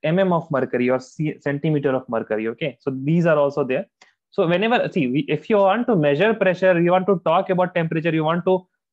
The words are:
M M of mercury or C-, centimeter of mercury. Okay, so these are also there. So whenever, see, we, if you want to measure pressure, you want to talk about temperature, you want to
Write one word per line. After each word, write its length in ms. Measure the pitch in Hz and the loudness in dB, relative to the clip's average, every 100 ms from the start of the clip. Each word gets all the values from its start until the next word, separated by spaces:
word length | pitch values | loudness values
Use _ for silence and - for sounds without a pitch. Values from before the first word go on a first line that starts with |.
M 160 | 156 180 | -2 0
M 140 | 190 | 0
of 180 | 170 165 | 0 -2
mercury 400 | 135 127 123 123 | -4 -2 0 0
or 100 | 127 | 0
C-, 380 | - - 151 - | -4 -6 -6 -4
centimeter 540 | 143 143 160 147 139 | -6 -2 0 0 0
of 140 | 131 131 | -2 -4
mercury. 400 | 113 110 107 110 | -6 -4 -4 -4
Okay, 280 | 113 151 - | -6 -8 -8
so 100 | 143 | -8
these 360 | 131 139 170 170 | -6 0 0 2
are 120 | 151 | 2
also 260 | 143 147 | 0 -2
there. 220 | 127 135 - _ _ _ _ | -2 -4 -6 _ _ _ _
So 160 | - 170 | -2 0
whenever, 420 | 180 220 240 - | 0 0 0 0
see, 140 | 190 127 | -2 -2
we, 120 | 139 147 | -2 -2
if 200 | 151 - | -4 0
you 60 | 208 | 2
want 300 | 190 214 240 | 4 2 0
to 80 | 196 | 2
measure 380 | 147 143 214 | 2 2 2
pressure, 460 | 220 185 180 185 170 | 2 0 2 2 2
you 120 | 175 | 4
want 140 | 185 185 | 2 2
to 140 | 185 | 0
talk 260 | 160 175 190 | 2 0 0
about 240 | 180 180 | 0 0
temperature, 360 | 175 165 165 165 | -2 -2 -2 -2
you 100 | 160 | 0
want 200 | 156 175 185 | 0 0 0
to 200 | 185 - _ _ | 0 -2 _ _